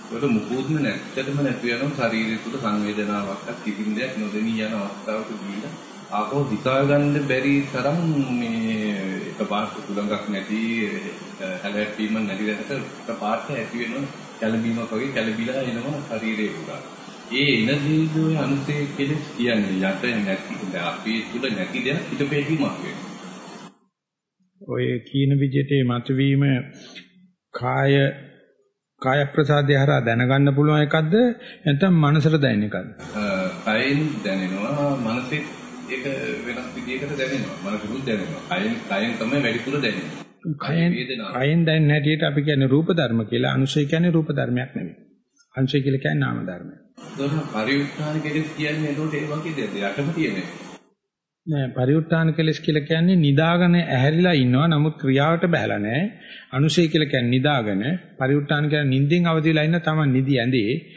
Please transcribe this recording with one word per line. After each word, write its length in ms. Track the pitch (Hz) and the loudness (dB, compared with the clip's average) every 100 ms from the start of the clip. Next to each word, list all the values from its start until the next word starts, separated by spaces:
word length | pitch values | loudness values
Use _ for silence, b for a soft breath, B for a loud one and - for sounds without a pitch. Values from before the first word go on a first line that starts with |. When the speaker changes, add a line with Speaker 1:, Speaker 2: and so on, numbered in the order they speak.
Speaker 1:
ඒකට 220 | - 117 139 | -10 -4 0
මුකුත්ම 460 | 110 92 127 139 156 | 0 0 -4 0 0
නැත්තටම 600 | 123 95 - 131 135 143 | 0 -4 -6 -6 -2 0
නැති 280 | 139 113 120 | 0 0 -2
වෙනවා 300 | 117 143 139 | -2 -2 -2
ශරීරය 400 | 113 110 110 110 | -2 0 -2 -4
තුළ 180 | - 135 | -6 -4
සංවේදනාවක්වත් 1000 | 110 104 104 104 101 104 95 92 - - | -2 -2 -2 -2 -2 -4 -4 -8 -10 -8
කිසිම 280 | 107 95 107 | -8 -6 -4
දෙයක් 200 | 107 131 107 | -4 -4 -6
නොදෙනී 420 | 104 104 113 110 | -6 -4 -2 -2
යන 140 | 107 | -4
අවස්ථාවක 560 | 110 101 - 110 107 113 | -4 -6 -8 -6 -6 -6
ගිහිලා 400 | 107 98 101 143 165 - - - | -10 -8 -8 -10 -12 -16 -18 -6
ආපහු 340 | 101 - 139 | -4 -2 -2
හිතා 360 | 123 107 127 135 | -2 -2 0 2
ගන්න 340 | 143 143 143 147 | 4 4 2 0
බැරි 300 | 135 131 139 143 139 | 0 0 2 2 0
තරම් 360 | 131 135 165 165 143 135 | -2 -2 0 0 0 0
මේ 600 | 123 117 113 113 110 107 101 95 95 - | -2 -2 -2 -2 -2 -2 -4 -4 -6 -8
එකපාරට 480 | - 101 104 107 - | -6 -4 -2 -4 -8
සුළඟක් 520 | - 101 104 104 - | -8 -4 -2 -4 -4
නැති, 320 | 98 95 110 113 117 104 98 92 - - - 95 90 | -6 -4 -4 -2 -2 -4 -6 -8 -12 -16 -10 -8 -8
හැලහැප්පීමක් 640 | 101 101 107 - 107 110 | -6 -4 -4 -4 -4 -2
නැති 240 | 104 95 107 | -4 -4 -4
දැනට 300 | 104 - 139 90 - | -4 -6 -8 -8 -12
එකපාරට 500 | - 110 107 113 - | -10 -6 -4 -4 -4
ඇති 260 | 135 107 117 | -6 -6 -6
වෙනවා 260 | 113 131 143 - - | -6 -6 -8 -10 -18
කැළඹීමක් 520 | - 110 113 117 117 110 | -4 -2 0 -2 -2 -4
වගේ 220 | 110 139 | -4 -4
කැළඹිලා 540 | 123 113 107 117 131 | -2 -4 -4 -4 -4
එනවා 320 | 127 113 131 143 - | -4 -6 -6 -8 -6
ශරීරේ 460 | 110 110 107 104 | -6 -4 -2 -4
පුරා. 280 | 80 78 - - - - - - | -6 -10 -12 -14 -18 -18 -18 -6
ඒ 180 | 123 143 | 0 2
එන 140 | 117 113 143 | 2 2 0
දේද 380 | 143 156 160 156 | 2 2 2 2
ඔය 180 | 160 156 | 2 0
අනුසය 380 | 147 139 143 147 139 | 0 -2 -2 -4 -4
කෙලෙස් 340 | - 139 156 - | -4 -2 -2 -6
කියන්නේ 500 | - 120 113 98 92 | -2 0 2 0 0
යට 220 | 98 95 123 113 | 0 -2 -4 -2
නැති, 380 | 101 95 - - | -2 -4 -6 -10
දැන් 200 | 95 87 | -8 -6
අපේ 340 | 85 82 107 113 | -6 -6 -4 -4
තුල 200 | - 120 131 | -4 -6 -4
නැති 320 | 101 90 - | -4 -4 -4
දෙයක් 180 | 123 160 - | -2 -4 -4
හිතපේකීමක් 540 | 135 139 143 143 160 | -4 -2 -2 0 0
වෙනවා. 320 | - - - - - - - - - - - _ _ _ _ _ _ _ _ _ | -2 -4 -10 -10 -14 -14 -16 -18 -18 -18 -20 _ _ _ _ _ _ _ _ _
Speaker 2:
ඔය 260 | 175 123 127 123 | -6 -2 -2 -2
කීන 300 | - 139 139 | -4 0 2
විදිහට 400 | 139 139 135 139 | 4 2 0 2
මේ 160 | 143 123 | 2 4
මතුවීම 560 | 120 123 131 139 139 139 127 123 B B B B _ _ _ _ | 0 0 2 4 4 4 2 -2 B B B B _ _ _ _
කාය, 400 | - 123 135 139 139 139 - - - _ _ _ _ _ _ | -6 -2 2 4 4 4 0 -16 -20 _ _ _ _ _ _
කාය 240 | 131 143 143 | 0 2 2
ප්‍රසාදය 480 | - 139 147 143 | 2 4 4 6
හරහා 300 | 139 139 139 | 4 6 4
දැනගන්න 500 | 120 117 123 135 143 | 4 2 4 6 6
පුළුවන් 300 | 139 151 151 | 6 6 6
එකක්ද 300 | 147 160 156 208 247 233 B B | 4 4 4 4 4 2 B B
නැත්නම් 380 | 160 143 190 170 | 2 4 6 6
මනසට 400 | 147 156 156 156 | 6 6 4 4
දැනෙන 260 | 135 104 | 4 4
එකක්ද? 240 | 104 98 95 - - | 0 -2 -8 -12 -10
Speaker 1:
අ, 120 | 104 104 95 92 87 | -6 -2 -2 -4 -4
කයෙන් 380 | 110 110 131 147 156 117 | -2 0 2 0 0 -2
දැනෙනවා, 680 | 98 95 92 95 110 143 143 135 | -4 -2 -2 -4 -4 -2 -2 0
මනසෙත් 480 | 113 123 127 151 151 - - - - | -2 -4 -4 -6 -6 -14 -16 -16 -10
ඒක 200 | 131 135 135 - - | -8 -6 -6 -6 -6
වෙනස් 280 | 117 123 123 | -8 -8 -10
විදිහකට 420 | 123 120 131 143 | -10 -8 -6 -6
දැනෙනවා. 440 | 139 131 127 101 82 | -4 -4 -4 -6 -8
මනසෙත් 440 | 95 107 104 127 | -6 -6 -6 -6
දැනෙනවා. 380 | 127 107 85 76 - | -2 -2 -4 -8 -6
කයෙන්, 240 | 90 110 117 | -2 -2 -4
කයෙන් 280 | - 98 117 | -4 -2 -2
තමයි 240 | 110 113 143 | -2 0 0
වැඩිපුර 340 | 120 113 135 147 | 0 -2 -2 -2
දැනෙන්නේ. 480 | 120 92 80 - - _ 170 143 | 0 -2 -8 -12 -16 _ -8 -4
Speaker 2:
කයෙන්, 320 | - 165 175 | 0 2 2
Speaker 1:
වේදනාව. 400 | 147 127 123 104 | 2 -4 -6 -6
Speaker 2:
කයෙන් 280 | 123 139 170 | 0 2 4
දැනෙන 260 | 160 160 147 | 4 4 4
හැටියට 320 | 151 147 156 | 4 2 2
අපි 200 | 156 143 | 2 0
කියන්නේ 260 | 147 143 135 | 2 2 4
රූප 200 | 139 165 | 4 4
ධර්ම 280 | 170 127 117 | 2 2 0
කියලා. 280 | 107 117 135 | 0 0 2
අනුසය 340 | 131 135 151 143 | 2 2 2 2
කියන්නේ 260 | 165 175 | 2 4
රූප 160 | 165 156 | 4 2
ධර්මයක් 400 | 139 120 123 127 | -2 0 -2 -2
නෙමෙයි. 260 | - - - - _ _ _ _ | -8 -8 -12 -20 _ _ _ _
අනුසය 220 | - 131 143 | -2 0 2
කියලා 240 | 135 135 | 2 0
කියන්නේ 180 | 147 151 | 0 0
නාම 220 | 131 117 | 0 -2
ධර්මයක්. 380 | 107 87 - - _ | -6 -10 -14 -18 _
Speaker 1:
ඒතකොට 540 | - - 131 139 156 131 | -20 -16 -6 -2 -2 -4
පරිඋත් 380 | 110 113 139 143 | -4 0 0 -2
ท 120 | - | -4
า 100 | 151 | -4
น 100 | 151 | -2
කෙලෙස් 280 | 147 151 156 | -2 -2 -4
කියන්නේ 420 | - 151 151 151 | -4 -4 -2 -2
එතකොට 240 | 143 156 | -2 -2
ඒ 120 | 151 151 | -4 -4
වගේ 260 | 151 170 | -6 -6
දෙයක්ද? 220 | 147 104 101 | -6 -6 -4
යටම 300 | 101 - 147 | -4 -2 -2
තියෙන 260 | 165 131 95 | 0 -2 -2
එක. 120 | 92 - - - _ _ _ _ _ _ - | -8 -14 -16 -20 _ _ _ _ _ _ -4
Speaker 2:
නෑ, 220 | 147 127 | -2 -2
පරිඋත් 360 | 131 127 156 160 | 0 2 2 4
ท 80 | |
า 80 | 165 | 2
น 120 | 160 | 2
කෙලෙස් 240 | 151 156 147 | 2 0 0
කියලා 220 | - 151 | 0 0
කියන්නේ 340 | 147 160 175 185 | 0 2 6 6
නිදාගෙන 580 | 147 139 160 175 175 | 6 6 4 4 6
ඇහැරිලා 600 | 175 165 131 139 160 180 | 4 4 2 4 6 4
ඉන්නවා. 320 | 156 127 127 165 | 6 6 4 4
නමුත් 260 | 151 156 151 | 4 2 2
ක්‍රියාවට 480 | 135 135 147 170 180 | 2 4 4 4 2
බහැලා 320 | 156 107 107 | 2 0 0
නෑ. 240 | 104 127 208 - B B B | 0 0 -2 -4 B B B
අනුසය 340 | 131 156 160 165 | 2 4 4 4
කියලා 220 | 160 147 | 2 2
කියන්නේ 220 | 135 120 | 2 2
නිදාගෙන, 500 | 127 143 143 107 98 120 180 - | 4 4 2 2 0 0 -2 -6
පරිඋත් 320 | - 131 147 143 | -2 2 2 2
ท 60 | |
า 80 | 147 | 0
น 80 | 147 | 2
කියන්නේ 220 | 151 143 | 2 2
නිින්දෙන් 360 | 131 143 175 170 | 2 4 4 4
අවදි 220 | 160 156 | 4 4
වෙලා 180 | 156 156 | 4 4
ඉන්න 140 | 170 | 2
තමන් 300 | 160 156 143 | 2 2 4
නිදි 220 | 127 135 | 4 4
ඇඳේ 360 | 135 120 131 104 156 B | 2 4 2 2 -2 B